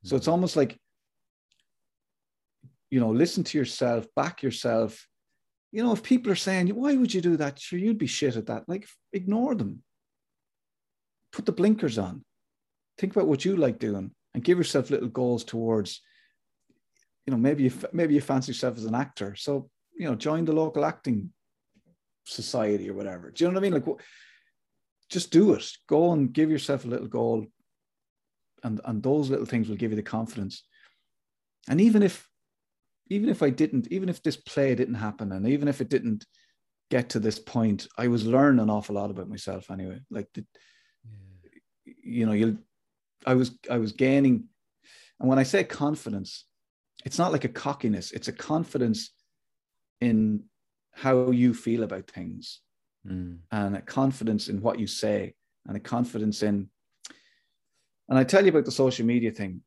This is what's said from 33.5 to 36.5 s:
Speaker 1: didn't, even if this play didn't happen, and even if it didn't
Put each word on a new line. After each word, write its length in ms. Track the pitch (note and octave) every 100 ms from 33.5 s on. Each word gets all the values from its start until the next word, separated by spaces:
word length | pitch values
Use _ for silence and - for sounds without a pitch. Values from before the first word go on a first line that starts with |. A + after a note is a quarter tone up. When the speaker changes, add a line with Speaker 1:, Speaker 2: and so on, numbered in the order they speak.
Speaker 1:
didn't, 380 | B2+ D#3 C3 A2
even 180 | F#3+ F#3
if 140 | E3+
this 140 | - -
play 400 | - - C#3 A#2+
didn't 180 | B2
happen, 380 | A2+ G#2+ G#2 G#2
and 160 | F#2+ G#2+
even 180 | C#3+ C#3+
if 140 | C3+
it 80 | B2
didn't 360 | C3 A#2 G#2+ - _ _